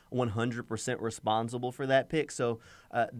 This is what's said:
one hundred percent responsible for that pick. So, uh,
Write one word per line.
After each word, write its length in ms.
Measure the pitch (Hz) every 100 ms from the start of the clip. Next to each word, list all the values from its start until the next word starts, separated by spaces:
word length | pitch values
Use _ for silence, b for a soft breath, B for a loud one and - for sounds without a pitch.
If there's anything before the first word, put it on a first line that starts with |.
| b
one 180 | 123 120
hundred 360 | 104 120 117
percent 360 | 120 110 - 123
responsible 720 | 110 110 110 110 113 123 123
for 140 | 123 135
that 220 | 135 165
pick. 220 | 160 143
So, 300 | - 120 113 B B B
uh, 160 | 120 113